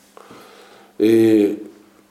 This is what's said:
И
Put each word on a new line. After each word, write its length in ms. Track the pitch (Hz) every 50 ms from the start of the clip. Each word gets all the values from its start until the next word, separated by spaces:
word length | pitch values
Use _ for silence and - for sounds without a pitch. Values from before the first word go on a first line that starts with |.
| _ _ - - - - - - - - - - - - - - - _ _ -
И 640 | 107 110 113 113 113 113 110 107 101 101 104 - - - - - _ _ _ _ _ _